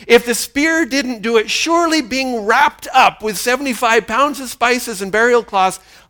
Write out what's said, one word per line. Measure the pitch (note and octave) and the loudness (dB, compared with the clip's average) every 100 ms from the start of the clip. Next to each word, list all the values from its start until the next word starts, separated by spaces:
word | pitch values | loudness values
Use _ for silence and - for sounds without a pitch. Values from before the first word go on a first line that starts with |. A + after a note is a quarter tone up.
| - | 2
If | A#3 A#3+ | 2 2
the | |
spear | A3+ - C#4+ D#4 D#4+ | -4 -4 -2 0 0
didn't | C#4 C4+ B3+ A3+ | 0 -2 -4 -6
do | A3 A3+ | -2 0
it, | G#3+ | 0
surely | - D#4 E4+ E4+ D#4 | -2 0 0 2 0
being | A#3 C4 C4 A#3 | -2 -4 -4 -2
wrapped | G3+ A#3 D4 - D4 | 0 2 2 -2 -2
up | C4 A#3 - | 4 4 2
with | G#3+ F#3 | -6 -4
seventy-five | B3 B3+ C#4 A3 A#3+ - F3 | -2 -2 -2 -2 2 2 2
pounds | A3+ C#4+ C4 | 0 0 -2
of | B3+ | -10
spices | - A#3+ B3 A#3+ F#3+ | -2 0 0 -4 -8
and | G3 | -4
burial | G#3+ A#3 A#3+ | 0 2 2
cloths, | - G3 F#3 - _ - - | 0 0 0 -2 _ -20 -6